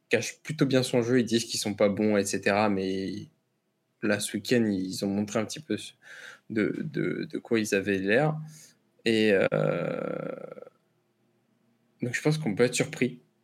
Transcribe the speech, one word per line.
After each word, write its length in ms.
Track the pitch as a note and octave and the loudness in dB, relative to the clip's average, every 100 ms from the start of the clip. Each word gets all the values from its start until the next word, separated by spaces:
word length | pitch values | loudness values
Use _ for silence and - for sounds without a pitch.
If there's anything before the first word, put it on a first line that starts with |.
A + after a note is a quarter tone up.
| - | -2
cache 280 | A2+ - - | -2 -2 -8
plutôt 240 | - D#3 C3+ | -6 0 2
bien 160 | C3 | 2
son 200 | B2+ B2+ | 2 0
jeu, 180 | A2+ B2+ | 2 2
ils 40 | |
disent 220 | G#2+ A2+ - | 2 0 -2
qu'ils 120 | - | -4
sont 160 | G#2+ | -2
pas 140 | G2 G#2 | 2 2
bons, 280 | G2 G#2+ G#2 | 4 2 2
et 80 | |
cetera. » 440 | G2 G2 G#2 G2+ G#2+ | 0 -2 0 2 2
Mais 580 | G2 F#2+ F#2+ F#2+ G#2 G#2+ _ _ _ _ _ _ _ | 2 -2 -2 -4 -8 -12 _ _ _ _ _ _ _
là, 180 | G#2+ G#2 | 0 0
ce 160 | - G#2 | -2 -4
week-end, 260 | G2+ B2 | 0 2
ils 400 | A2 G2 F#2 F2 | 2 0 -2 -4
ont 40 | G2+ | -2
montré 300 | G2+ G#2 A2+ | -2 -2 -2
un 60 | |
petit 160 | G#2 - | -4 -6
peu 180 | - D#3 - - - - - - - | -6 -6 -8 -20 -20 -20 -18 -18 -6
de, 260 | A2 F2+ - | -2 0 -2
de, 460 | - - F#2+ - - | -6 -4 -2 -4 -6
de 80 | - | -8
quoi 200 | - A2+ | -2 0
ils 160 | G#2+ | 2
avaient 240 | G2+ G2 G2 | 0 0 0
l'air. 380 | F#2+ A2+ D#3 D#3 - - - _ _ _ A2+ | 2 4 2 0 -8 -16 -20 _ _ _ 0
Et, 240 | A2+ G#2+ | 4 6
euh, 640 | F#2+ - G#1 - F#2 E2+ - G1+ - - - - - - _ _ _ _ _ _ _ _ _ _ _ _ - | 6 4 2 2 0 -2 -4 -4 -6 -6 -10 -12 -16 -18 _ _ _ _ _ _ _ _ _ _ _ _ -8
donc 100 | A#2+ | -6
je 80 | - | -2
pense 160 | D#3 D#3 | 0 0
qu'on 180 | C3 | 0
peut 100 | G2 | 2
être 100 | B2 | 2
surpris 440 | - - - B2 A#2 _ _ | 2 -2 -2 -2 -4 _ _